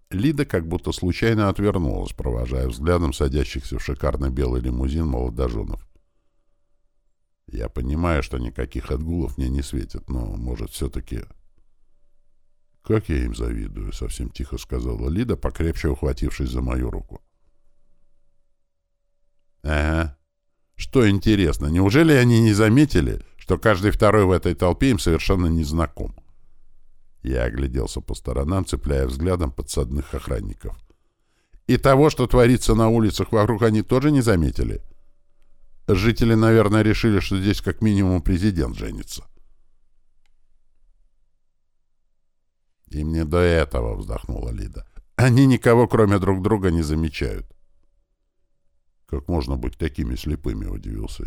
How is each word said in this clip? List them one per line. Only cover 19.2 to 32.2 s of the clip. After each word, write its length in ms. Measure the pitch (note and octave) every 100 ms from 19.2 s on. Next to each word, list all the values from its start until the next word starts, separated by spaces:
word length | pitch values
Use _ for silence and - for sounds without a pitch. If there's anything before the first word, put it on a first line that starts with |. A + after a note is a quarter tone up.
| _ _ _ _
«Ага. 560 | C#2+ D2+ D2+ D#2+ E2 - _ _ _ _ _
Что 340 | - - C3+ A2
интересно, 600 | G2 A2 G#2 E2+ C#2 C#2+
неужели 440 | E2+ G2 B2 E3
они 300 | C#3 A#2+ A#2
не 100 | A2+
заметили, 720 | G2+ A2 B2 D3+ F2+ C2 G1+ - - -
что 120 | F2+
каждый 340 | A2+ F#2+ G#2
второй 320 | - G#2+ G#2+
в 80 | F#2+
этой 240 | F2 F#2 E2+
толпе 340 | F#2 F2 C3+
им 80 | A2
совершенно 480 | - D#2+ - F#2+ F2
не 160 | E2
знаком?» 540 | D2+ D#2+ D#2+ - - - - - - - - - - - - -
Я 220 | - B1+
огляделся 560 | A#1 A1+ C2+ B1+ G#1+ -
по 160 | - -
сторонам, 500 | - A#1+ C#2+ F#2+ F2
цепляя 400 | - - C#2 C2
взглядом 460 | C2 F2 F2+ D2
подсадных 600 | - - - C2+ C#2 -
охранников. 640 | B1 - A#1 G1+ G1+ - - - _ _ _ _ _ _ - -
«И 80 | B2
того, 340 | C#3+ C3+ D3+
что 160 | -